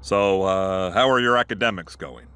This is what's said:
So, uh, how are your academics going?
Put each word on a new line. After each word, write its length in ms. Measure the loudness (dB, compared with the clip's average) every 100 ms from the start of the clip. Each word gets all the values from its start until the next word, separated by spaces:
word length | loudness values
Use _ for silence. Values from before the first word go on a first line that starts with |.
So, 420 | -2 0 2 2
uh, 480 | 0 0 -2 -2 -2
how 180 | 2 2
are 100 | 2
your 160 | 2 2
academics 600 | 0 -2 -2 -2 -10 -16
going? 300 | -16 -16 -20